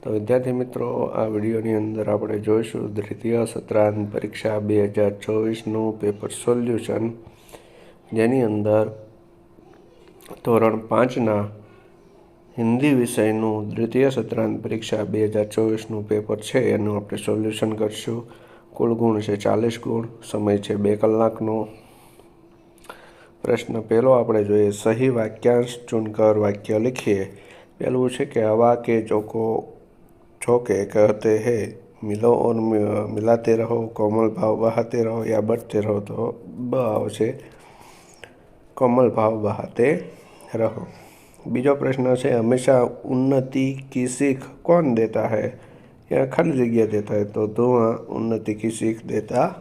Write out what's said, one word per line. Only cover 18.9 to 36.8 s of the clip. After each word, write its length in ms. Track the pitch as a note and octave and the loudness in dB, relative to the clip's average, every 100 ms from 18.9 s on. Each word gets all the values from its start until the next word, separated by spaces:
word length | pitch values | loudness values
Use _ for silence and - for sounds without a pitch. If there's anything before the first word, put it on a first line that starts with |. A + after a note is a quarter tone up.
ગુણ 260 | A2+ A#2 G#2+ | 2 2 0
છે 160 | G#2+ G2+ | 0 -2
ચાલીસ 420 | G#2+ G#2 A#2 A2+ | 0 2 0 -2
ગુણ, 300 | - A2+ A#2 - | -4 -4 -6 -14
સમય 360 | - G#2+ G#2 G2+ | -8 -2 0 0
છે 180 | G2+ G#2 | 0 0
બે 200 | G2+ G#2 | 0 2
કલાકનો. 640 | A2 A2 A2+ A2 A2 A2 G#2+ - - - - - - _ - _ _ _ - - - - - _ | 2 4 2 0 -4 -4 -6 -10 -20 -20 -20 -20 -20 _ -20 _ _ _ -20 -20 -20 -20 -20 _
પ્રશ્ન 360 | - A#2 - A#2 | -4 -4 -2 -8
પહેલો 300 | A2 A2+ B2+ | 0 2 6
આપણે 340 | B2+ A#2 A2 | 4 4 2
જોઈએ, 260 | G2+ G#2 G#2 | 4 4 4
સહી 380 | G#2 A2 A#2 C3 | 2 0 2 2
વાક્યાંશ 680 | A#2 A2 G#2+ B2 A#2+ A#2+ - - | 2 -2 0 2 4 2 -6 -4
ચુનકર 500 | A2+ A2 A2 A2 G#2+ | -4 -4 2 4 4
વાક્ય 400 | G#2 G#2 - G#2+ | 2 -2 -2 0
લખીએ. 540 | A#2 B2+ - G2+ F#2+ - - - - _ | 0 -2 0 0 -2 -10 -20 -20 -20 _
પહેલું 320 | - B2+ B2+ | -4 0 -2
છે 140 | B2+ | -2
કે 180 | C#3 A#2+ | -4 0
હવા 320 | G#2+ G#2+ A#2+ | 0 4 4
કે 280 | A#2 - A2+ | 4 2 0
ચોકો, 720 | G#2+ G#2+ G#2 A2+ A2 A2+ - - - _ - _ _ _ - | 2 -2 -2 -4 -2 -2 -6 -18 -20 _ -20 _ _ _ 2
છોકે 360 | A#2+ A#2+ G2 | 2 2 0
કહેતે 520 | G2+ G#2+ G#2 G#2+ A2+ G#2+ | 0 4 4 4 2 2
હે, 360 | A2+ A#2 G2+ - - - | 2 -2 -2 -10 -20 -12
મિલો 300 | G#2+ G#2 A#2 | -6 0 2
ઓર 220 | A#2+ A#2 | 4 2
મિ-, 600 | A2+ A2 A2 G#2 G#2 G#2+ | 0 0 2 0 -2 -4
મિલાતે 420 | G#2+ A2 A#2 A#2 A2+ | -2 2 2 4 2
રહો, 300 | A2+ A#2 A2+ | 2 -2 -4
કોમલ 420 | A2+ G#2+ A2 A2+ | -2 0 2 0
ભાવ 280 | F#2 A2 G#2 | 0 0 2
બહાતે 460 | A2+ A2+ A2+ A#2+ | 0 0 -2 -2
રહો 220 | A2+ A2+ | -2 -2
યા 160 | A2+ A2 | -2 -2
બઢતે 400 | G#2 A#2 - G#2+ | 0 -2 -2 -2
રહો, 200 | G#2+ G#2 | 0 -2
તો 440 | G2+ - A2+ - - - | -4 -6 -6 -8 -14 -10
બ 180 | B2 | -4
આવશે, 600 | C3 | -2